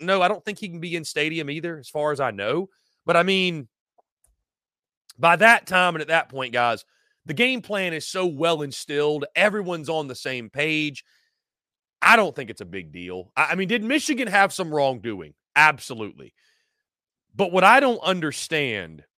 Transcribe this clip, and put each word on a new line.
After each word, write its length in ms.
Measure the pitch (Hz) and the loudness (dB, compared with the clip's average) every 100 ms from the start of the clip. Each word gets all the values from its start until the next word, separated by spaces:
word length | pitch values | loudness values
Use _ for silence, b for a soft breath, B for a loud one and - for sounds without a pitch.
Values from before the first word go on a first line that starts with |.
know. 200 | 170 190 | -2 2
I 60 | 180 | 2
don't 160 | 202 | 0
think 160 | 214 202 | -8 -10
he 80 | 202 | -12
can 140 | 170 | -10
be 160 | 170 165 | -8 -8
in 80 | 151 | -6
stadium 440 | 151 156 165 143 | -4 -2 -4 -6
either, 280 | 156 170 160 | -6 -8 -10
as 100 | 120 | -10
far 240 | 156 151 | -4 -2
as 80 | 139 | 0
I 120 | 127 | -2
know. 360 | 101 104 151 190 _ _ _ - | -2 -2 -2 -4 _ _ _ 0
But, 100 | 170 | 2
I 80 | |
mean, 460 | 175 190 185 160 123 _ _ _ _ _ _ _ _ _ _ _ _ _ _ - | 2 2 0 -2 -10 _ _ _ _ _ _ _ _ _ _ _ _ _ _ 0
by 200 | 165 170 | 2 6
that 280 | 220 233 - | 6 6 4
time 300 | 180 180 160 | 2 2 0
and 60 | |
at 80 | 147 | 0
that 180 | 165 - | 0 0
point, 240 | 135 127 | -6 -2
guys, 320 | 120 120 110 - _ _ _ - | 0 2 0 -6 _ _ _ -8
the 80 | |
game 280 | 147 247 254 | 0 0 0
plan 320 | - 202 180 | -4 -4 -4
is 120 | 160 - | -6 -6
so 200 | 190 185 | -4 -2
well 380 | 139 165 160 | 0 0 0
instilled. 600 | 143 - - 147 147 151 139 | -4 -10 -6 -2 0 -2 -4
Everyone's 540 | 165 208 208 180 170 151 | 2 2 0 -4 -6 -4
on 220 | 160 143 | -4 -6
the 60 | 120 | -8
same 340 | 139 127 113 | -8 -8 -8
page. 560 | 135 156 156 151 131 - _ _ _ _ _ _ _ _ _ | -4 -2 -2 -4 -8 -18 _ _ _ _ _ _ _ _ _
I 160 | - 233 | 6 6
don't 180 | 185 131 | 4 -2
think 140 | 113 | -10
it's 100 | 104 | -12
a 60 | 92 | -12
big 260 | 95 80 | -12 -12
deal. 400 | 85 90 92 92 - | -12 -10 -10 -6 -2
I, 140 | 151 | -2
I 40 | 175 | -2
mean, 140 | 185 | -2
did 120 | 233 | -2
Michigan 460 | 220 294 - 254 233 | -2 -2 -2 -4 0
have 240 | 196 196 | 2 2
some 220 | - 170 | 0 -4
wrongdoing? 640 | 151 139 123 113 98 76 _ _ 143 | 0 0 -2 -8 -10 -12 _ _ 4
Absolutely. 800 | 151 139 - 117 104 - 65 _ _ _ _ _ _ _ _ _ _ - | 6 4 -6 -10 -10 -12 -20 _ _ _ _ _ _ _ _ _ _ -4
But 140 | 190 | 0
what 140 | 185 190 | 6 8
I 160 | 254 | 8
don't 180 | 277 226 | 6 2
understand 1040 | 175 185 156 - - 156 135 107 82 76 - | -2 -2 -4 -6 -4 -2 -2 -4 -8 -14 -20